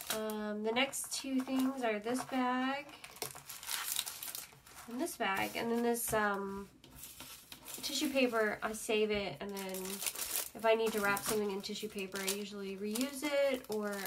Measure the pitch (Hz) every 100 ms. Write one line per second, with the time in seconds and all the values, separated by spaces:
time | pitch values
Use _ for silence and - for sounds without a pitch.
0 | - 220 214 214 208 208 214 233 269 -
1 | - - 269 262 262 262 262 262 233 208
2 | 220 254 - 262 247 254 262 277 294 -
3 | - - - - - - - - - -
4 | - - - - - - - - - 240
5 | 339 - 202 196 214 214 233 233 233 233
6 | - 220 208 202 196 196 196 - - -
7 | - - - - - - - - - 269
8 | 302 262 240 220 214 202 220 220 - 214
9 | 214 208 196 - 202 196 190 190 185 196
10 | - - - - - 226 220 220 226 214
11 | 202 202 - 214 208 196 202 208 214 202
12 | 190 196 190 202 202 202 196 190 208 220
13 | 269 269 302 285 277 254 - 214 208 202